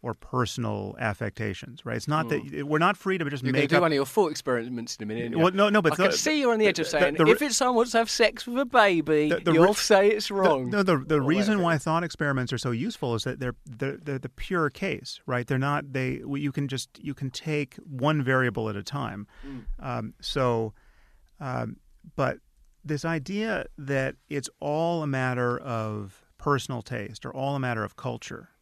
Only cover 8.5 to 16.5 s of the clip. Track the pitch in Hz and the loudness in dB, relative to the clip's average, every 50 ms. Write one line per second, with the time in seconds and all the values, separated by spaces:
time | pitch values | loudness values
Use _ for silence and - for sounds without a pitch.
8.5 | 240 254 277 240 - 247 214 202 185 165 151 151 156 151 151 151 170 170 - 170 | -2 -2 -2 2 4 4 6 6 4 2 2 2 2 4 4 2 0 2 2 4
9.5 | 160 160 165 196 208 - - - 220 190 202 208 220 208 208 - 208 196 190 180 | 8 8 8 8 6 2 4 6 6 8 8 6 4 4 -2 -4 0 2 4 4
10.5 | 151 135 127 127 185 208 196 185 175 139 131 139 156 151 135 135 160 202 202 208 | 4 4 0 0 0 2 4 4 4 2 2 2 2 2 4 4 2 2 4 2
11.5 | 214 202 175 170 165 147 - 165 160 165 175 165 - - 156 143 139 131 123 117 | 2 2 4 2 2 0 0 0 0 0 0 -4 -4 -2 0 0 2 0 0 -2
12.5 | 135 117 - 131 120 113 147 233 - - - 123 117 110 - 139 123 135 131 123 | -4 -2 -2 -2 -2 -2 -2 -4 -4 -4 -2 -2 -2 0 -2 -4 -6 -4 -6 -6
13.5 | 120 - - - 123 110 135 135 139 - 165 147 139 131 135 131 _ - - - | -6 -8 -14 -18 -10 -6 -6 -6 -6 -8 -8 -6 -6 -6 -8 -10 _ -8 -6 -2
14.5 | 190 175 160 143 - - - 196 151 - 131 - - - _ - 127 123 123 - | 0 0 0 0 -2 -4 -4 -4 -4 -6 -8 -14 -16 -14 _ -4 -2 -2 0 0
15.5 | 139 127 135 143 143 147 147 143 127 131 131 127 131 131 - 147 139 139 147 143 | 0 0 0 0 0 -2 -4 -4 -4 -4 -2 -2 -4 -6 -6 -6 -6 -4 -4 -4